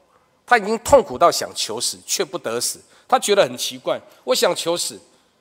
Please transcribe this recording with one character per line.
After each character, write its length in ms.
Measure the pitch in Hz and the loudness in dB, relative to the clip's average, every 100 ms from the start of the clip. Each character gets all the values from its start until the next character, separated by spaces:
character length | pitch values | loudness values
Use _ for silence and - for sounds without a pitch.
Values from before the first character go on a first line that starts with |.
| _ _ _ _ - | _ _ _ _ 0
他 120 | 240 | 0
已 60 | |
经 160 | 196 220 | 2 -4
痛 240 | - 277 | 4 4
苦 140 | - 123 | 4 2
到 120 | - | 4
想 220 | - 95 | 4 -4
求 280 | 98 - 110 | -8 -6 -4
死， 180 | - 92 - | -6 -8 -8
却 180 | - | -6
不 140 | 160 175 | -4 -6
得 240 | 117 117 | -6 -4
死。 200 | - - _ _ - | -6 -8 _ _ -2
他 120 | 262 | 0
觉 160 | - 202 | 2 2
得 80 | |
很 140 | 147 123 | 2 0
奇 200 | - 127 | -8 -8
怪 220 | 170 127 - _ | -6 -6 -6 _
，“我 100 | - | -4
想 220 | 247 214 170 | 0 0 0
求 220 | 165 170 | -4 -4
死， 200 | - 101 _ _ _ _ | -6 -10 _ _ _ _